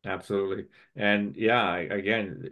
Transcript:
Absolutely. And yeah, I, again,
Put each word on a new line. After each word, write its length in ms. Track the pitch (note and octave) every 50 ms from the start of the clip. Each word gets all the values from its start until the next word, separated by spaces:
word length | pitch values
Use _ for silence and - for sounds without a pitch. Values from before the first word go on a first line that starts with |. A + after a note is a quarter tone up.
| _
Absolutely. 600 | G#2 F#2+ F#2+ - - G#2 G2 G2 F#2+ F#2+ G#2 G2+ - _ - - _ _
And 400 | - G#2+ G2+ G#2 G2+ G2+ G2+ -
yeah, 260 | - A2 A2 A#2 B2 A2
I, 160 | F#2 E2+ F2+
again, 680 | E2+ - G2 G2+ F#2+ G2+ A2 A2+ G#2 F#2+ - - - -